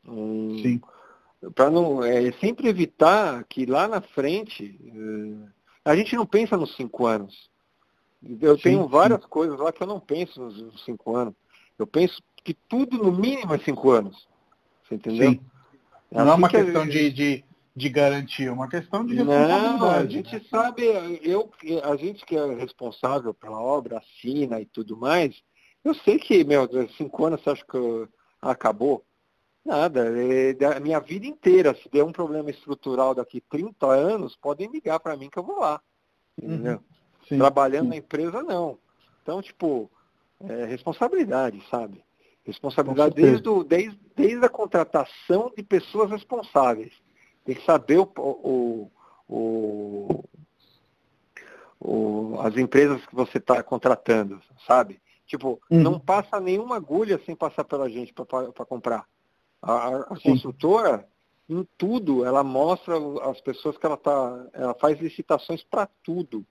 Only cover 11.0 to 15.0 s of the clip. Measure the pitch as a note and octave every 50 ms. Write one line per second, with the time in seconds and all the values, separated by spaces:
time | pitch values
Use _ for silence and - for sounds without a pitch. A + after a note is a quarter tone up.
11 | _ A2+ A#2 B2 B2 A2 F#2+ _ _ _ _ _ _ _ _ - A2 G#2 - D3+
12 | F3+ F3+ - - _ _ _ - _ - D#3+ _ _ _ A3+ B3 C#4 B3 B3+ A3+
13 | G#3+ F#3+ F3 F3+ G#3 B3 C#4 C4+ A3+ F3 D3+ C#3 - - C3+ - - C3+ B2 A2+
14 | G2+ G2 G2 - _ _ _ _ _ _ _ _ _ _ _ _ _ _ A2+ G#2